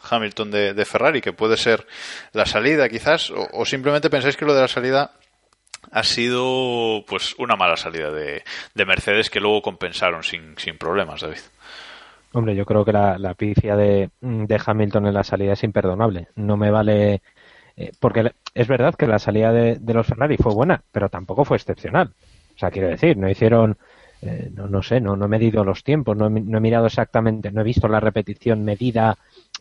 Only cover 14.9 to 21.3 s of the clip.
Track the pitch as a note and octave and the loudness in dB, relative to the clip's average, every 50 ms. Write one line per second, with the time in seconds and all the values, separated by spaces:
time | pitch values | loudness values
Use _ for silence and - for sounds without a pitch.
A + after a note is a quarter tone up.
14.9 | G#2+ G#2+ G2+ G#2 G2+ G2+ G2 - G2+ G2 G2 G2 G2+ - - G#2+ - G#2+ G2 F#2 | 2 0 2 2 2 0 0 0 -2 -2 0 0 0 0 -2 -2 0 0 0 0
15.9 | F#2 G2+ A2+ A2 F#2 F2 E2+ _ - G#2+ G#2 G#2 G#2 G#2 G#2 G#2 G#2+ A2 G#2 G#2+ | 0 2 0 0 0 -4 -10 _ -10 -6 -2 -2 0 2 2 2 2 2 2 2
16.9 | G#2+ G#2 G#2 G#2 G2+ G2 _ _ _ _ - - - - _ _ _ - E2+ - | 4 4 4 2 0 -2 _ _ _ _ -20 -20 -20 -20 _ _ _ -14 -14 -14
17.9 | - - - A#2 - A#2 A2 A#2 - _ - - - - A#2+ A#2 C3+ A#2 B2 E3 | -8 -2 -2 0 2 2 0 0 -2 _ -18 -10 -2 -2 0 0 2 2 2 0
18.9 | - - A#2 A2+ G#2+ G2+ - A2 G#2 G#2+ A2 A2+ A#2 A#2 A#2 A#2 A#2 - A2+ A#2 | 2 0 0 2 2 0 0 0 0 2 2 4 4 4 2 2 0 -2 -2 0
19.9 | A2+ A#2 A2+ - A2+ A2 C3+ D3+ B2+ - B2 A#2 G#2 G#2+ C3+ F3+ E3 - _ _ | 0 0 0 0 0 0 0 0 0 0 2 0 2 2 2 2 0 -2 _ _
20.9 | - G#2+ G2 F#2+ - F2 F#2+ - | -4 -4 -4 -2 -4 -8 -10 -6